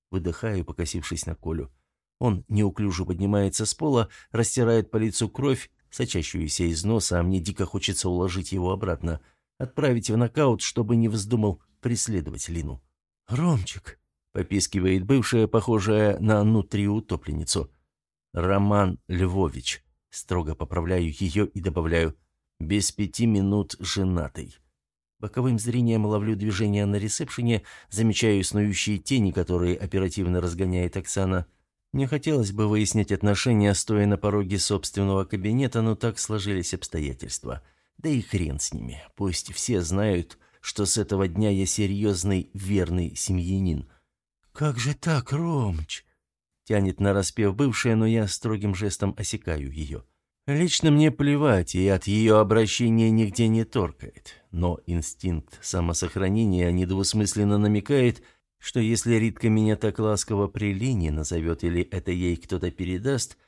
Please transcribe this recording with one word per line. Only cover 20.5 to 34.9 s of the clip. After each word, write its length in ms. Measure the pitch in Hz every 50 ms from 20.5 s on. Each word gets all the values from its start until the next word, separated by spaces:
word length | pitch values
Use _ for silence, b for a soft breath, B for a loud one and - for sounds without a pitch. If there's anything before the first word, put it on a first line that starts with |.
| 78
поправляю 560 | - 82 - - 87 82 85 92 90 87 80
ее 340 | 76 - 101 87 78 104 104
и 160 | - - 101
добавляю: 560 | 85 92 78 90 80 80 82 82 82 78 - _ _ _ _ _ _ _ _ -
"Без 320 | 80 76 101 104 98 -
пяти 360 | - - 104 87 - - 120
минут 500 | 113 107 98 95 98 101 104 95 - - -
женатый". 760 | 90 87 - 101 95 92 92 87 76 65 - - 71 - - _ _ _ _ _ _ _ _ _ _ _ _ -
Боковым 380 | - 101 - 127 123 131 120 110
зрением 480 | 107 120 117 123 120 117 113 110 107
ловлю 300 | 104 107 104 104 107 110
движение 500 | 98 104 107 101 92 110 104 101 104 104
на 100 | 101 101
ресепшене, 680 | 101 101 107 - - 165 - - - 120 117 117 104 B B B B B B
замечаю 520 | - 101 113 113 101 - 117 110 104 98 92
снующие 540 | - - 104 104 104 98 - - 104 107
тени, 340 | 95 - - 135 131 107 95
которые 460 | 85 98 87 - 90 87 87 87 87
оперативно 640 | - - 92 - 95 95 90 80 101 95 87 90 90
разгоняет 560 | 87 87 85 87 95 90 90 90 90 87 -
Оксана. 500 | 98 82 - - 98 95 95 92 90 85 - _ _ _ _ _ _ _ _ -
Не 140 | 135 135
хотелось 460 | 127 147 147 - 160 156 135 113 98 101
бы 140 | 104 107
выяснять 460 | 104 107 107 107 98 - 110 101 - 101
отношения, 640 | 92 - 104 101 95 - 131 117 107 104 104 98
стоя 320 | - - - 110 104 101
на 100 | 101 104
пороге 420 | - - 104 101 104 101 90 101 95
собственного 680 | - - 104 95 - -